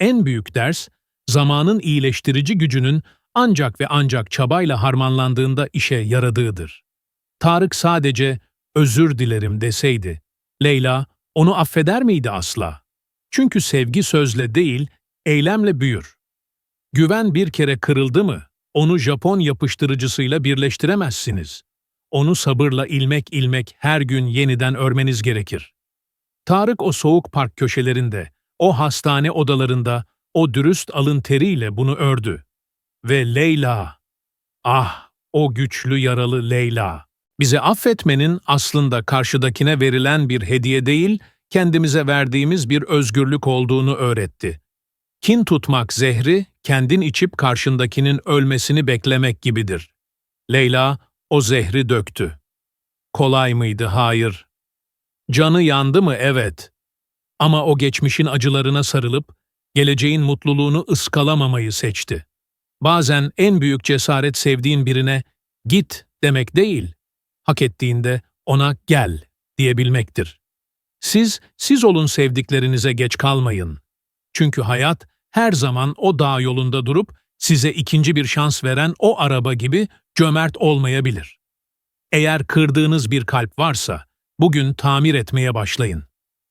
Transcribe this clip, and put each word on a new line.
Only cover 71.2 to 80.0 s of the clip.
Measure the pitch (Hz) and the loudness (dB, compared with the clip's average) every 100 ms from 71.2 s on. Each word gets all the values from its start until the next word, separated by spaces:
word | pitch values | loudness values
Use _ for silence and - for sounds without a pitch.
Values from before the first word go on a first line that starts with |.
| 226 - _ - | 2 -2 _ -6
siz | - 277 | 0 4
olun, | 220 165 151 | 4 4 2
sevdiklerinize | - 135 123 - 139 131 127 135 | 2 0 0 -2 0 0 0 0
geç | 120 123 - | 0 -2 -2
kalmayın. | 139 135 123 98 85 73 _ _ _ _ _ | 0 0 0 -2 -6 -10 _ _ _ _ _
Çünkü | - 151 135 | -2 0 0
hayat | 110 123 147 165 - _ _ | -2 0 0 -2 -8 _ _
her | 220 226 | 0 0
zaman | 156 131 123 139 - | 2 0 -2 -4 -2
o | 196 151 | 0 2
dağ | 143 131 | 0 0
yolunda | 127 127 127 131 127 | -2 -2 -2 -2 0
durup | 160 214 - _ - | -2 -2 -8 _ -6
size | - 147 151 | 0 2 0
ikinci | 160 - 156 151 147 | -2 0 2 2 0
bir | |
şans | 131 151 147 - | 0 -2 -2 -2
veren | 131 131 160 - | -2 -2 -2 0
o | 208 - | 0 2
araba | 143 131 120 | 0 0 -2
gibi | 120 127 180 214 _ | -2 0 0 -2 _